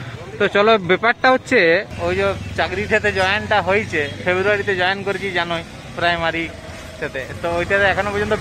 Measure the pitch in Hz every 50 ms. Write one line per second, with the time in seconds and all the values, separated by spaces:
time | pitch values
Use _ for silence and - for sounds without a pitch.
0 | - - - - - - - - 208 180 - 202 208 220 226 208 180 165 185 175
1 | 214 233 233 - - 254 262 254 - - 269 226 175 165 165 190 226 - - -
2 | 170 175 180 190 196 196 185 - - - - - 165 170 185 190 208 185 220 208
3 | 208 208 196 190 185 190 202 214 214 202 220 202 170 180 196 214 208 - 180 156
4 | 143 143 147 - - 180 180 185 190 208 208 196 202 208 196 180 180 185 196 202
5 | 190 196 196 185 190 196 180 180 170 170 170 165 165 - - - - - - 170
6 | 170 175 170 170 165 165 160 165 165 156 - - - - - - - - - -
7 | 160 139 135 135 123 117 143 - - 170 170 170 170 175 202 196 202 190 175 180
8 | 196 208 202 208 208 214 214 196